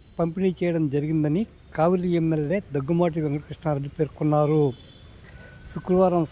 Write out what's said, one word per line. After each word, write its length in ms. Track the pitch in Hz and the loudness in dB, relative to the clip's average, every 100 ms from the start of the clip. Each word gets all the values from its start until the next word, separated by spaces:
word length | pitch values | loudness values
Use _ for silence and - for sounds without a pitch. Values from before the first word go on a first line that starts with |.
| - - | -8 -4
పంపిణీ 340 | 170 165 190 175 | -4 0 -2 0
చేయడం 240 | 175 165 151 143 | -2 0 0 0
జరిగిందని 480 | 151 160 151 160 226 - - - | 0 0 0 0 -4 -10 -8 0
కావలి 320 | 165 180 180 170 | 2 2 2 0
ఎమ్మెల్యే 380 | 165 156 147 196 - 139 | 0 0 -2 -4 -4 -6
దగ్గుమాటి 480 | 135 170 175 160 151 | -2 0 0 0 -4
వెంకటకృష్ణారెడ్డి 680 | 147 - 147 160 139 139 - | -4 -8 -8 -4 -4 -6 -4
పేర్కొన్నారు. 640 | 147 - 151 151 151 156 143 123 - - - - - - - - - | -4 -2 0 2 4 2 2 -2 -14 -20 -20 -20 -20 -20 -20 -20 -14
శుక్రవారం 520 | 165 - 185 185 175 156 | -10 0 4 4 2 0